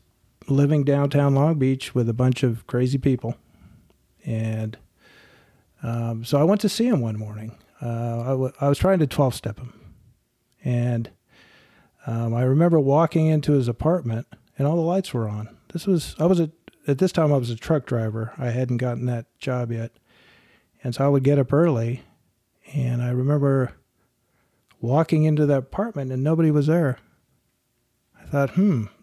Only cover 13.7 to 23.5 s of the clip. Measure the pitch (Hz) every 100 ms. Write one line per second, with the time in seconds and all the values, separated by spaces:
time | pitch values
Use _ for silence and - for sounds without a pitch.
13.7 | 113 156 175 127 113 - - _ - 143
14.7 | 170 160 190 - 123 107 104 110 - _
15.7 | 170 - 175 - - 175 180 160 - -
16.7 | _ - 135 185 - 151 143 120 117 -
17.7 | 156 - 120 110 110 110 - 123 120 127
18.7 | 123 127 120 123 120 - _ - 127 120
19.7 | 117 113 - _ _ _ _ _ _ _
20.7 | _ 127 120 139 143 135 143 127 143 170
21.7 | 123 117 127 - _ _ _ _ _ -
22.7 | 139 123 120 123 127 135 147 139